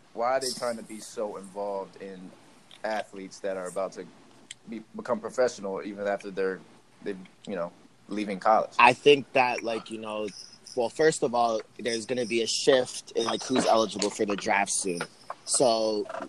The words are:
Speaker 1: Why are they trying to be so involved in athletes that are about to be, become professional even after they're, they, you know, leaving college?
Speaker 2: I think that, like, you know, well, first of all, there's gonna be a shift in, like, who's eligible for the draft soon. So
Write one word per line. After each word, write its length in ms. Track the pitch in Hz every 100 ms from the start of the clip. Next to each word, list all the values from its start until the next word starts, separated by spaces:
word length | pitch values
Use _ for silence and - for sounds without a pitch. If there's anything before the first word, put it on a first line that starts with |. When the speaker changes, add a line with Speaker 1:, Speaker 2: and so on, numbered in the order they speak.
| _
Speaker 1:
Why 240 | 107 117 135
are 40 |
they 100 | 127
trying 260 | 110 123 117
to 60 |
be 180 | 101 107
so 360 | - 120 107 95
involved 640 | 98 98 101 98 95 -
in 280 | 98 92 90 - - - - -
athletes 560 | 107 107 - 98 95 -
that 160 | 98 95
are 100 | 90
about 260 | 92 92
to 120 | 104 87 - - - - - -
be, 140 | 113 -
become 240 | 110 107 113
professional 640 | 110 107 123 - 98 95
even 240 | 90 101 101
after 240 | 101 104
they're, 300 | 95 95 90 - - _ _
they, 140 | - 95 92 - -
you 80 | 95
know, 160 | 87 - - - -
leaving 300 | 101 104 92
college? 320 | 110 107 - -
Speaker 2:
I 140 | 123
think 400 | 127 143 143 117
that, 320 | 135 123 120
like, 260 | 113 113 -
you 80 | 110
know, 300 | 110 107 107 - - - - 127
well, 120 | 113
first 360 | - 160 -
of 100 | 139
all, 260 | 120 117 110 - -
there's 260 | 117 113 107
gonna 200 | 127 113
be 160 | 117
a 40 | 110
shift 640 | - - 131 123 - - -
in, 80 |
like, 180 | 113 113
who's 240 | - 127 113
eligible 440 | 113 110 101 101
for 140 | -
the 120 | 104 98
draft 340 | 110 98 98
soon. 280 | - 98 87 - - - - -
So 600 | - 127 113 110 107 101 -